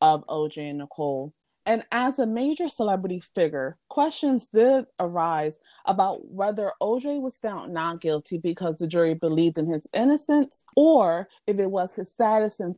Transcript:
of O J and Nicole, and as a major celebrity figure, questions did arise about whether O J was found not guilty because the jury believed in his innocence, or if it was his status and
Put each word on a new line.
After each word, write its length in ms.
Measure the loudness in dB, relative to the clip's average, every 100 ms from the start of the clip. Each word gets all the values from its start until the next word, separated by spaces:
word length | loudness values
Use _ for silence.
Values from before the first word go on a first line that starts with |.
of 240 | 2 2 0
O 220 | -4 -4
J 180 | -6 -10
and 120 | -10
Nicole, 540 | -10 -6 -4 -4 -6 -14 _ _ -2
and 180 | -2 -2
as 260 | -2 -2 0
a 80 | -2
major 420 | 0 -2 -2 -4
celebrity 540 | -4 -2 0 -2 -8 -8 -2
figure, 420 | -2 0 -6 -8 -8
questions 580 | -2 -2 0 0 0 0
did 380 | 4 4 4 0 -6
arise 560 | -4 -2 -2 0 -2 -6 _ _ -2
about 400 | 2 0 -2 -8
whether 460 | -4 -4 -2 -4 -4
O 180 | -2 -2
J 200 | -2 -4
was 180 | -6 -8
found 360 | -8 -8 -8
not 280 | -4 -4 -4
guilty 380 | -2 -2 -4 -6
because 380 | -4 -4 -4 -4
the 100 | -2
jury 260 | 2 2
believed 460 | 2 0 2 2 2
in 80 | -2
his 180 | -2 -4
innocence, 680 | 0 2 2 2 2 2 -4 -4 4
or 520 | 6 6 4 0 -4 _ -4
if 140 | -2
it 100 | 0
was 240 | 0 -4
his 180 | -6 -8
status 480 | 0 2 2 0 -2
and 160 | -8